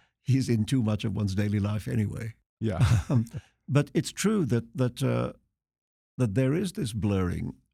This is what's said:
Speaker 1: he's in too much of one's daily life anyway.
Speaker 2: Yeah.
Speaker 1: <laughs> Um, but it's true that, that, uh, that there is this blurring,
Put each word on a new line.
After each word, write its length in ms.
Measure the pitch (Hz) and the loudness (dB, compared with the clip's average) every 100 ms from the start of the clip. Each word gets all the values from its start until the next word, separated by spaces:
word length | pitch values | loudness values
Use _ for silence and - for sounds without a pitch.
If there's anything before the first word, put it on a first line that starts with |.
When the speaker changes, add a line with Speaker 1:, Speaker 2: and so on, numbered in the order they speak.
| _ _ | _ _
Speaker 1:
he's 260 | - 131 120 | 0 2 2
in 160 | 117 107 | 0 2
too 160 | 135 | 0
much 220 | 110 104 | 2 0
of 120 | 107 98 | -2 -2
one's 200 | 101 95 | -2 0
daily 240 | 104 104 | 0 0
life 280 | 101 104 - | 0 -2 -4
anyway. 460 | 117 104 - 113 - _ _ | -2 -2 -4 -10 -12 _ _
Speaker 2:
Yeah. 240 | 113 92 127 107 | -4 2 4 2
Speaker 1:
<laughs> 120 | - | 2
Um, 160 | 131 110 - - _ - | 0 0 -6 -14 _ -2
but 220 | 139 143 | 0 2
it's 180 | - - | -2 -2
true 320 | - 202 214 135 | -2 0 2 2
that, 300 | 117 117 - | 0 -2 -2
that, 280 | 123 123 | -2 0
uh, 300 | 127 120 123 - _ _ _ _ _ _ _ - | -2 0 -2 -6 _ _ _ _ _ _ _ -2
that 160 | 120 | 0
there 220 | 104 131 160 | 2 0 0
is 160 | 196 | -2
this 220 | - 117 | -4 -6
blurring, 600 | 110 104 98 90 82 85 - _ | -2 0 2 0 -2 -6 -10 _